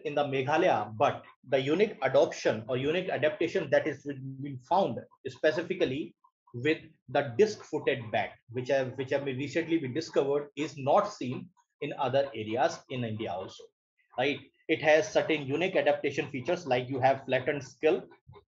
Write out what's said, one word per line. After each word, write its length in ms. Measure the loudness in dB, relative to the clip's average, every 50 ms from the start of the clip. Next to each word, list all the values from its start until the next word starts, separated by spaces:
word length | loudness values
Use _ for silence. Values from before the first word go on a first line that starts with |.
| -6
in 100 | -4 -2
the 80 | -2 0
Meghalaya, 680 | 0 0 0 0 2 2 4 4 4 4 2 0 -4 0
but 240 | 2 2 2 2 -2 -8 -18 -20 _ -4 0
the 100 | 0 0
unique 380 | 2 2 2 2 2 0 0 0
adoption 640 | 0 4 4 4 4 4 2 0 -2 0 0 -2 -2 -4
or 80 | -4
unique 320 | -2 0 0 0 -2 -2 -2
adaptation 600 | -2 0 0 0 0 0 -2 -2 -2 -2 0 2
that 140 | 2 2 2
is 160 | 0 -4 -6 -8 -10 -10 -10 -10 -12 -10 -10
been 160 | -10 -10 -10 -12 -2 0
found 300 | 2 2 2 2 -2 -6 -10 -14 _ _ -12
specifically 880 | -12 -4 0 0 2 2 0 -2 -4 -2 0 0 0 0 -2 -6 -8 -12 _ _ _ _ _ _ _ -8
with 240 | -2 0 0 0 0 -4 -12 -20 _ _ -2
the 240 | 0 0 0 2 4
disc-footed 720 | 4 4 4 2 -2 -8 -6 -6 -2 0 0 0 -2 -2 -2
bat, 200 | -2 -2 -2 -4 -8 -16 _ -10
which 180 | -8 -6 -2 0
have, 240 | 0 0 0 -2 -4
which 160 | -6 -4 -2
have 140 | -2 -2 -2
recently 540 | -4 -4 -4 -6 -4 -2 -2 0 0 0 -2
been 140 | 0 -2 -4
discovered, 540 | -6 -6 -2 0 0 2 2 0 -2 -2 -4 _
is 220 | -8 -8 -6 -6
not 340 | -4 0 4 4 4 4 2
seen 380 | -4 -6 -6 -6 -6 -6 -10 -14 _ _ _ _ _ _
in 120 | -8 -6 -4 -4
other 300 | -2 0 2 2 0 0 -4
areas 460 | -8 -6 -4 0 0 0 0 0 -6 -12 -10
in 140 | -6 -6 -4
India 300 | -4 -4 -6 -6 -6 -6
also, 320 | -6 -8 -10 -12 -16 -20 -20 _ _ _ _ _ _ _ _ -4
right? 220 | -2 -2 -2 -2 -4 -8 -16 _ _ _ -2
It 120 | -2 2
has 300 | 6 6 6 6 6 4
certain 340 | 2 2 2 2 0 0 0
unique 300 | -2 0 0 0 2 2
adaptation 540 | 2 4 4 2 2 0 -2 -2 -4 -4 -4
features, 360 | -6 -6 -2 -2 -2 -2 0
like 240 | 0 0 0 0 -2
you 120 | 0 2
have 240 | 4 4 4 2 0
flattened 380 | -2 -2 0 0 -2 -4 -4 -6
skull, 380 | -12 -6 _ 2 2 2 2 -2 -8 -18 _ _ -20 -20 -20 -20 _